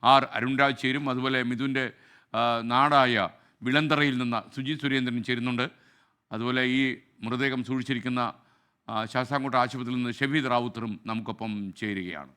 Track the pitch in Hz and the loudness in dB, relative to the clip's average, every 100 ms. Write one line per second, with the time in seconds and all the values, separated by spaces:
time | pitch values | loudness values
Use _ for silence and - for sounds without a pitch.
0 | 117 135 127 127 120 135 139 131 131 135 | 8 6 6 -2 -2 2 2 2 -2 -2
1 | 143 127 131 131 123 120 135 135 127 - | -2 -2 0 0 0 -2 -2 -2 -4 -8
2 | - - _ 113 120 117 117 123 143 147 | -20 -20 _ -2 0 0 0 4 6 6
3 | 127 117 90 - _ _ 120 139 156 147 | 6 4 2 -4 _ _ 0 2 4 2
4 | 147 127 123 117 95 - 131 151 143 135 | 2 2 0 -2 -4 -8 -6 -4 0 0
5 | 123 120 110 123 120 123 127 - _ _ | 0 -4 -2 -2 -2 -2 -4 -6 _ _
6 | _ _ _ 110 120 127 127 131 135 - | _ _ _ -6 -2 0 2 2 0 -2
7 | _ _ 110 123 135 131 120 131 120 131 | _ _ -6 0 0 -2 -4 -4 -2 -4
8 | 120 127 120 - _ _ _ _ - 110 | -2 -2 -4 -6 _ _ _ _ -8 -6
9 | 110 131 127 143 135 127 123 127 120 127 | -2 -2 -2 -2 0 2 2 -2 -4 -2
10 | 123 113 139 151 131 123 120 107 113 101 | -2 -2 0 0 2 0 0 -4 -8 -8
11 | 110 113 110 107 113 104 101 90 107 101 | -6 -6 -6 -8 -6 -6 -8 -6 -4 -4
12 | 90 80 67 | -6 -8 -12